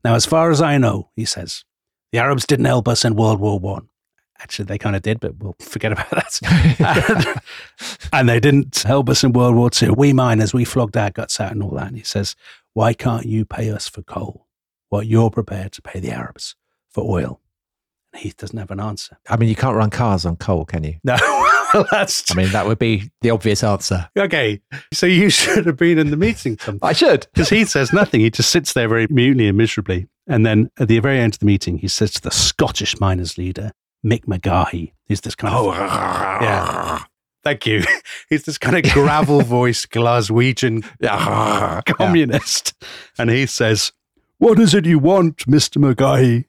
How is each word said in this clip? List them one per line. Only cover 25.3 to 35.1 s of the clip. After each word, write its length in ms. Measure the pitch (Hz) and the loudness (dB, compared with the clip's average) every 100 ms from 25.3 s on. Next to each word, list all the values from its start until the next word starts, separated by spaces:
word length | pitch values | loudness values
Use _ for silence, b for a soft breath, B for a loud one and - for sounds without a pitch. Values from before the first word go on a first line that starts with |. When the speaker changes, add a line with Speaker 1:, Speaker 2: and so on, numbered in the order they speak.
Speaker 1:
<laughs> 80 | - | 2
should 260 | - 339 170 | 2 0 0
have 100 | 139 | 0
been 220 | 170 160 | 2 2
in 120 | 147 | 2
the 60 | 147 | 0
meeting, 400 | 208 220 135 107 | 0 -2 -6 -6
Tom. 220 | - 101 | -8 -4
Speaker 2:
I 140 | - | -2
should. 320 | 143 311 156 - - | 2 4 2 0 -2
Speaker 1:
'Cause 140 | 160 | 2
he 160 | 214 214 | 2 2
says 260 | 143 127 | 0 2
nothing. 300 | 190 202 123 | 2 2 4
He 80 | 113 | 2
just 180 | - - | 2 0
sits 240 | 175 135 | 0 0
there 160 | - 117 | -2 0
very 180 | 113 123 | 0 2
mutely 380 | 139 123 131 104 | 2 4 4 2
and 100 | 98 | 2
miserably. 500 | 113 - 98 90 - _ - | 2 -2 -4 -6 -6 _ -2
And 200 | 120 110 | 2 4
then 240 | 107 - - | 2 0 -2
at 100 | 127 | 2
the 100 | 113 | 2
very 180 | 135 135 | 2 0
end 140 | 120 | 0
of 60 | - | 0
the 40 | |
meeting, 320 | 104 98 - 87 | 0 0 -2 -6
he 100 | 95 | -6
says 240 | - 107 | -2 -4
to 100 | - | -4
the 80 | - | -6
Scottish 680 | - - - 151 - 107 - | -4 -4 -2 -4 -2 -6 -2
miners' 360 | 98 90 87 - | -2 -2 -4 -8
leader, 360 | 90 92 104 - _ _ | -8 -8 -12 -14 _ _
Mick 220 | 110 113 | -2 -2
McGahey, 680 | - 90 95 87 - 90 80 _ | -2 -4 0 0 0 -4 -10 _
who's 120 | _ | _